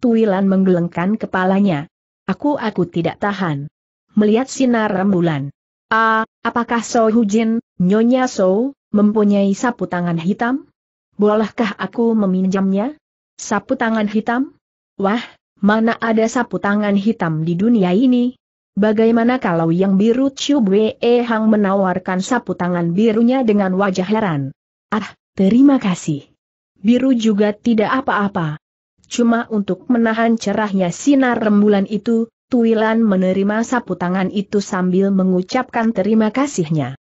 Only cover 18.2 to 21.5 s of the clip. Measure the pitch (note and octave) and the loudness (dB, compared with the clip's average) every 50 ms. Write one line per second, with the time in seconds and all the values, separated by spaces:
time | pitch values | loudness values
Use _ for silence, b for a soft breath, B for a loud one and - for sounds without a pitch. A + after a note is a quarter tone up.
18.2 | A#3+ B3 B3 _ _ _ _ _ _ _ _ - G3 A3 A3 G#3+ A3 A3+ A#3 A#3 | 0 -2 -4 _ _ _ _ _ _ _ _ -2 0 0 2 2 2 2 2 2
19.2 | A3+ A#3 B3 C4 - G#3+ F3 E3 E3 E3 E3 F3 F#3 G3+ F#3+ F#3+ G3+ A3+ A3+ B3 | 2 0 0 0 -2 -2 0 0 0 0 2 2 2 2 2 2 2 2 2 2
20.2 | C4+ C#4 C4+ - - C4+ C#4+ D4 A#3 F#3+ F#3+ G3+ A3 A3 - _ - A#3+ A#3+ A#3+ | 0 -2 -2 -4 -2 0 0 2 2 2 2 2 2 0 -2 _ 0 2 2 2
21.2 | A#3+ A#3 A#3 A3 A3 G#3+ | 2 0 -2 0 2 2